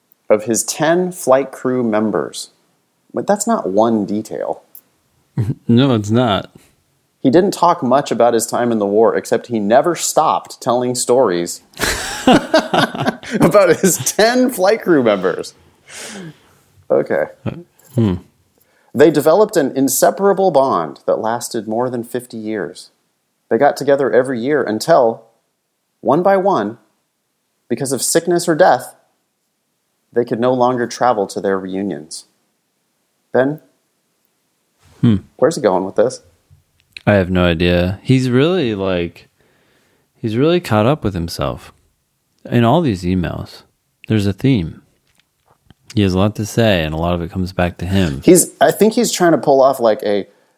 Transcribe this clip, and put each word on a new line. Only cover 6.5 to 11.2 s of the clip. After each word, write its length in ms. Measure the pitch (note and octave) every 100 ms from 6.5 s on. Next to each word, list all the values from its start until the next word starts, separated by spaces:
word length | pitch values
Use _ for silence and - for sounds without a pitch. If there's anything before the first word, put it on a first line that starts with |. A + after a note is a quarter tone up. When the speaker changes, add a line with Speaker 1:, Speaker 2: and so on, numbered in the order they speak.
| - _ _ _ _ _ _
Speaker 1:
He 100 | C#3
didn't 220 | D#3 G3+
talk 300 | - F3 E3
much 260 | B2 C3+ C#3+
about 240 | A#2+ A#2+
his 120 | A2+ -
time 260 | A2 A#2+
in 60 | A2+
the 60 | G2+ G#2
war, 160 | A2
except 320 | D#2+ - A#2 -
he 140 | A2+
never 340 | G2+ B2 E3
stopped 680 | D#3+ - - D#3 F#2 - -
telling 340 | B2+ A#2+ B2 B2
stories 640 | - B2